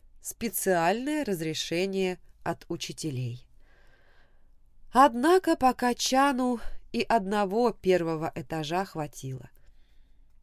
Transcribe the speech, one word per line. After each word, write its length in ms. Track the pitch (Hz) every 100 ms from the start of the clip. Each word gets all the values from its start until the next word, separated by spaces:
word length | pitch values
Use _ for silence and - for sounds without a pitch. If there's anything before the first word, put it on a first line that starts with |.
| - -
специальное 1040 | - - 226 - - 175 165 214 262 302
разрешение 920 | 247 185 160 156 - 165 190 190 185 185 - -
от 220 | - 226 -
учителей. 800 | 170 - - 160 127 127 123 - - - - - - _ - - - - - - - -
Однако 640 | 233 285 233 294 370 330 330
пока 380 | 262 240 247
Чану 680 | 240 - 254 277 254 254 240 - - -
и 100 | 226
одного 720 | - 233 190 208 202 208 240
первого 600 | - 190 180 165 160 156
этажа 500 | - 156 160 147 175
хватило. 640 | 196 160 151 - 135 131 - - - - - - - - - -